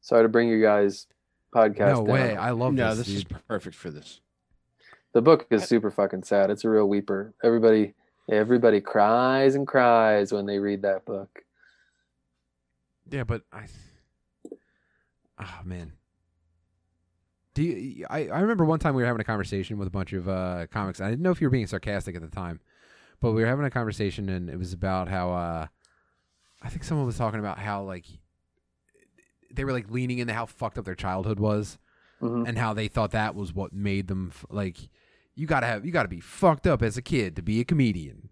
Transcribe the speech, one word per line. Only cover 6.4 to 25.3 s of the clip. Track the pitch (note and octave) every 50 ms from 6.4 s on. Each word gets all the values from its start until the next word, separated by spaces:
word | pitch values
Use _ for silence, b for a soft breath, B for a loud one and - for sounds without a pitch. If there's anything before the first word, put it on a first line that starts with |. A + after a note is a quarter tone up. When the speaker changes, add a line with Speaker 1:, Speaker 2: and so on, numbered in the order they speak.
| G2 F#2+
Speaker 1:
It's | G#2 G2+ -
a | A2+
real | A2 G#2+ G#2
weeper. | G2 G#2 G2+ G2+ - G2+ G2 G2+ A2 - _ -
Everybody, | A#2 A#2 A#2 A2+ A2+ A2 A2 G#2 G2+ - _ _ _ _ _ _ -
everybody | G#2+ G#2+ G#2+ A2+ B2 A#2+ A#2+ A#2 G#2+ G2+
cries | G2 - - G#2+ G2+ G#2 A2+ A#2+ B2+ B2+ C3 C3+ C3+ C3+ C3+
and | C#3 C#3
cries | - - C3+ B2 A#2+ A#2 A#2 A2+ A2 G#2+ G#2 G2+ G2+
when | A2 G#2 G2
they | G2+ G2+ G2+
read | G2+ G2+ G2+ G2 G2
that | G2 G2 F#2+ _
book. | - G#2 G2 G2 - _ - _ _ _ _ _ _ _ _ _ _ _ _ _ _ _ _ _ _ _ _ _ _ _ _ _ _ _ _ _ _ _ _ _ -
Speaker 2:
Yeah, | C#3 C#3 B2
but | A2 A#2+ A2 - _
I, | - G2+ A2 - - - - - _ _ _ _ _ _ _ _ _ _ _ - - b b b b b b b b b b b b _ _ _ _ _
oh | F2+ F2+ F2 - -
man. | F2+ F2+ F2 E2+ D#2 D#2 _ _ _ _ _ _ _ _ _ _ _ _ _ _ _ _ _ _ _ _ _ _ _ _ _ _ _ _ _ _ _ _
Do | C#3 D#3
you, | E3+ E3 F#2+ A2 C3+ - - - -
I, | - D3+ D3+
I | - G2 D3+
remember | F#3+ G#3+ A#3 F#3+ E3
one | D#3 D#3+ D3+
time | - D#3+ C3+
we | C3
were | A#2+
having | A#2+ A#2+ A2
a | G#2+
conversation | - A2+ G#2 F#2+ G2 G#2 G2 F#2 - A2 G#2
with | G2
a | F#2
bunch | F2 G2 F#2 - -
of, | F#2+ F2 F#2+
uh, | F#2+ F#2 F#2 F2+ F2+ F2 E2+ D#2+
comics. | - A2 G2+ F#2+ F2+ -
I | F#2+ G2+
didn't | A2+ C3+ E3+
know | F#3
if | F3+ -
you | D#3+
were | C#3+
being | C3 C3 G#2+
sarcastic | F#2 - B2+ - G#2+ G2+ G2 - - F2
at | F2
the | E2
time, | D#2 E2+ G2+ F#2 F2 E2+ D#2+ _ b b b b b b b b b b b
but | - A#2+
we | A2 A2
were | A2+
having | A#2 B2+ C#3 D3
a | C3+
conversation | - C3 A#2 A2 G2+ - G#2+ G2 F2 - G2+ F#2+
and | F#2+ F#2 F2+ E2+
it | D2+
was | F2+ F2+ F2
about | F#2 F2 F2+ F#2+ F#2+ F#2 F2+ F2
how, | F#2+ F#2 F2+ F2+